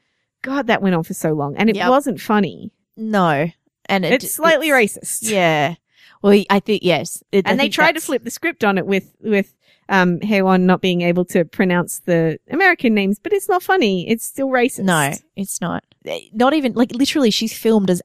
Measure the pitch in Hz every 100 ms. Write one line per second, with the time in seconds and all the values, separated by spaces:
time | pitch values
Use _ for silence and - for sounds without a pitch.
0 | _ _ _ _ - 277 240 214 196 175
1 | 165 190 170 156 139 - 214 208 196 262
2 | 285 185 - 208 190 85 - _ _ -
3 | 220 214 175 143 165 - _ _ - 196
4 | 165 254 185 - 320 311 311 262 208 -
5 | - - 220 202 170 156 147 170 _ _
6 | _ _ 202 202 190 196 - 208 175 151
7 | - - - 202 185 220 285 - 311 320
8 | - 262 233 - 320 - 214 196 165 190
9 | - _ 220 202 196 _ _ _ - 190
10 | 180 175 214 208 190 185 180 180 190 175
11 | 175 175 180 190 160 - 190 175 - -
12 | - 170 165 156 - 302 381 339 247 214
13 | 196 208 339 403 - 359 - 381 240 185
14 | - 226 - - 269 254 247 - 190 165
15 | 139 165 _ - 196 - 170 87 - _
16 | - 82 - 214 254 311 262 - 247 240
17 | 277 320 240 190 226 - 226 214 190 180